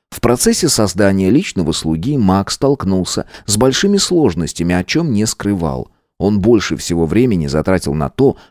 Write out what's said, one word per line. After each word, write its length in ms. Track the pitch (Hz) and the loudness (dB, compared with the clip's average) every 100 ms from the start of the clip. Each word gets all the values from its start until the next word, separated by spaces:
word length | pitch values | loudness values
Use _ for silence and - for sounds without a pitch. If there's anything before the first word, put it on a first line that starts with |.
| _ | _
В 100 | - | -4
процессе 480 | 110 - 226 233 160 | -2 0 0 0 0
создания 640 | - 104 92 101 95 95 | 0 0 0 0 2 2
личного 440 | 135 208 98 80 | 2 0 -2 -2
слуги 440 | - 80 80 113 147 | -2 -4 -4 -2 0
маг 320 | 98 95 95 | 2 2 0
столкнулся 760 | - 139 143 95 92 90 - - - - | -2 0 0 0 -2 -2 -6 -8 -10 -4
с 100 | 104 | 0
большими 420 | 131 131 202 202 | 2 2 2 0
сложностями, 760 | - 175 131 87 78 - 85 | 0 2 2 0 -4 -4 -2
о 100 | 90 | 0
чем 300 | 90 156 170 | 0 -2 0
не 140 | 104 110 | 0 -2
скрывал. 640 | - 101 98 80 64 - _ _ - | -2 -2 -2 -2 -4 -8 _ _ -4
Он 200 | 98 107 | 0 2
больше 380 | 101 110 - 76 | 4 4 2 -6
всего 280 | - 85 80 | -4 -2 0
времени 420 | 98 127 92 73 | 2 2 0 0
затратил 460 | 76 85 92 - 76 | -2 0 0 0 -4
на 140 | 69 | -4
то, 280 | - 135 - - | 0 0 0 -8